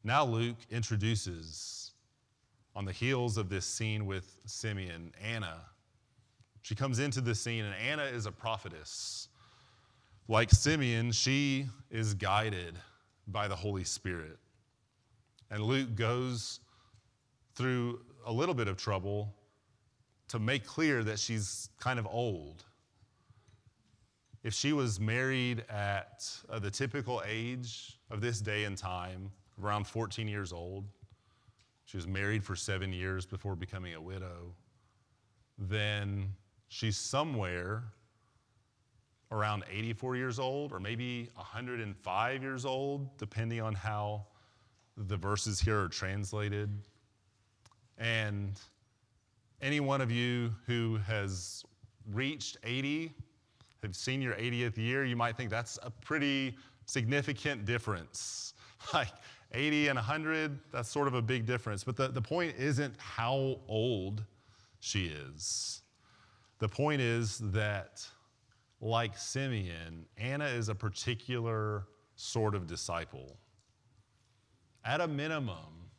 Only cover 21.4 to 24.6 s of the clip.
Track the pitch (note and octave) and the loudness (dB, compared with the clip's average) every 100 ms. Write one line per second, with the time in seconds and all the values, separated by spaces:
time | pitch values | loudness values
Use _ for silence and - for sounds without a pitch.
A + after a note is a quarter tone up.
21.4 | G2+ - - - B2+ B2+ G#2+ A#2 B2 F2+ | -2 -4 -10 -4 -2 0 0 0 0 -2
22.4 | D2 E2 - _ _ _ - _ _ - | -6 -14 -20 _ _ _ -20 _ _ -20
23.4 | - - - _ _ _ _ _ _ - | -20 -20 -20 _ _ _ _ _ _ -8
24.4 | A2+ G#2 | -4 0